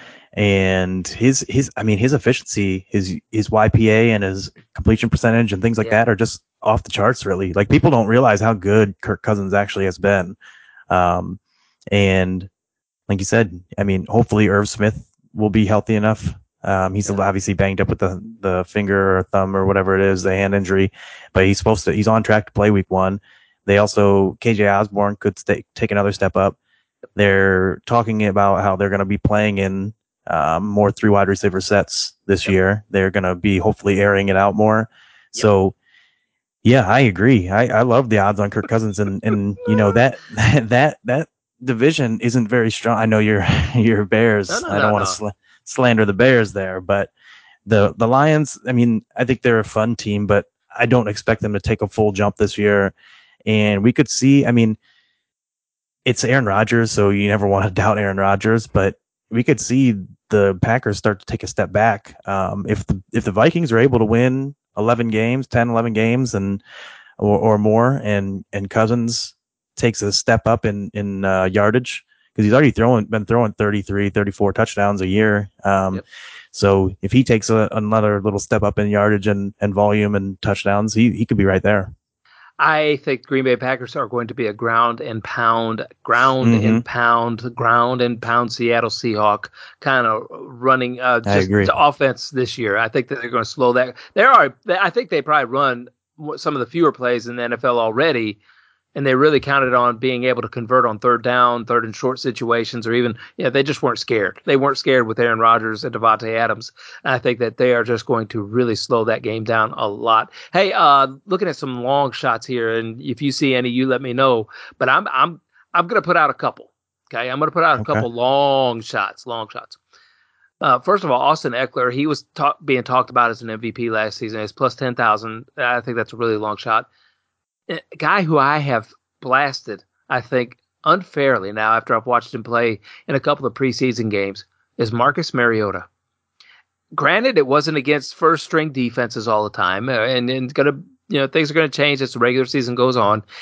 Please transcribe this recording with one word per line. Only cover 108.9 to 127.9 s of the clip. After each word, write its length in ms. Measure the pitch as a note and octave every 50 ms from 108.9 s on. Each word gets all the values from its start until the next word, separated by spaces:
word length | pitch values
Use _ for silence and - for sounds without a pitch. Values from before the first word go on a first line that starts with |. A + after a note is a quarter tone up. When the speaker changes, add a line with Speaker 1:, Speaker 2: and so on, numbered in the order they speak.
| C3 A#2 A2
Speaker 2:
that 160 | A2+ A2 -
game 240 | A#2+ G#2+ A2 A2+ A2
down 300 | A2 A2+ A2+ G#2+ A2+ -
a 100 | - A2+
lot. 460 | G#2 G2+ A2 A#2 A2+ A2+ A2 A#2 - - - - - -
Hey, 180 | F3 - F#3+
uh, 360 | - - E3+ D3 C#3 C#3 C3+ C3 C3+ C#3 _
looking 200 | G3+ F#3 F#3 G#3
at 100 | F3+ C#3
some 260 | - D#3 C3+ B2+ B2
long 280 | A#2+ B2+ C#3 C#3+ C#3+ C3
shots 360 | A2 - - C3 A#2 A2+ -
here, 260 | - B2+ A#2+ A#2 A2+
and 260 | A2+ A2+ A2+ A2+ A2+ B2
if 180 | D3 D3 A#2 -
you 120 | D3 C#3
see 220 | C3 - D#3 C3+ B2+
any, 140 | B2 B2 B2
you 180 | A#2+ B2+ C3
let 140 | C3+ B2+ B2
me 140 | C#3 B2+ A#2+
know. 340 | B2+ C3+ C3+ B2 A2+ G#2+ - - - - - - -
But 100 | C3+ B2
I'm, 180 | C3 E3+ G#3 -
I'm, 300 | - C3 C#3 F3 E3 - _ _ _ _ _ _ -
I'm 140 | F3 F3 E3+
gonna 120 | A#3 G3+
put 160 | - E3 F3
out 140 | E3+ D#3 C#3
a 40 | C3+
couple. 380 | - - B2 - - - _ _ _ _ _ _ _ _ _
Okay, 160 | - A#2 A#2+ B2+
I'm 100 | B2+ C#3
gonna 120 | D3+ D#3
put 140 | D#3+ F3 E3
out 120 | E3 D3
a 60 | A#2+
Speaker 1:
Okay. 100 | G#2+ -
Speaker 2:
couple 180 | D3 A2+ A#2 A#2+
long 720 | A#2 A#2 A#2+ B2+ C3+ C#3 C#3 C#3 C#3 C3+ C3 B2 A#2 A2+
shots, 460 | G#2+ - - A2 G2 G2+ - - -
long 200 | B2 A#2 A#2 G#2+ -
shots. 240 | - A#2 A2 - - - _ _ _ _ _ _ _ _ _ _ _ _ _ _ _ -
Uh, 160 | - D3 B2+ B2+
first 260 | - F3+ G3+ G3 F#3
of 60 | D#3
all, 100 | B2+ B2
Austin 320 | C3+ C#3 D#3 D#3 - C#3
Eckler, 400 | A#2+ B2 C3+ B2+ - C#3 B2 B2
he 140 | B2 C3+ C#3+
was 160 | D#3 D3 - - _ -
ta-, 220 | - D3+ C#3+ - - D#3
being 180 | C#3+ C3+ B2+
talked 280 | A2+ - B2+ B2+ B2 -
about 200 | B2 B2 A#2+ A#2
as 120 | A2+ A#2
an 80 | A#2+ A2+
M 100 | A2 A2
V 120 | A#2 A2+
P 180 | G#2+ - A#2+ A#2
last 260 | A2 G#2+ G#2+ G#2+ -
season. 240 | - B2 A2 A2 A2
It's 120 | G#2+ G#2
plus 220 | - - C3+ B2+ -
ten 200 | - C#3 B2+ A#2+
thousand. 500 | - A#2+ A2+ G#2+ G#2 A2 A2+ A2 A2+ - _ _ -
I 240 | C3 A#2+ B2 A#2+
think 160 | A#2 C3 A#2 A#2
that's 160 | G#2+ - -
a 20 |
really 220 | A2+ A#2+ A#2 A2 G#2
long 180 | G#2+ G#2+ G#2
shot. 320 | G2+ - A#2+ A2 A2+ B2 _ _ _ _ _ _ _ _ _ _ _ _ _ _ _ _ -
A 120 | E3+ D#3 - -